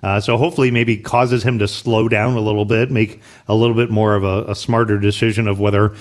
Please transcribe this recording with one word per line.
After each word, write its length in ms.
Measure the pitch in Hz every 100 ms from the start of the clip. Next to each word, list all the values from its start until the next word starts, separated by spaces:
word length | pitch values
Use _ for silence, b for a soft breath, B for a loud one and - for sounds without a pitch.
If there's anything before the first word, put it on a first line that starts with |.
Uh, 200 | 98 101
so 160 | 104 117
hopefully 340 | 160 165 127
maybe 240 | 120 117 107
causes 480 | - 120 123 123
him 160 | 117 120
to 80 | 101
slow 400 | - 120 110 113
down 280 | 107 117 120
a 40 |
little 240 | 107 104
bit, 260 | 104 113 127
make 320 | 123 107 - B B B
a 40 |
little 220 | 110 117 113
bit 160 | 120
more 240 | 110 107 104
of 80 |
a, 260 | 98 95 110
a 60 | 104
smarter 420 | - 113 113 104
decision 520 | 101 101 113 107 107
of 100 | 98
whether, 340 | 104 101 104 101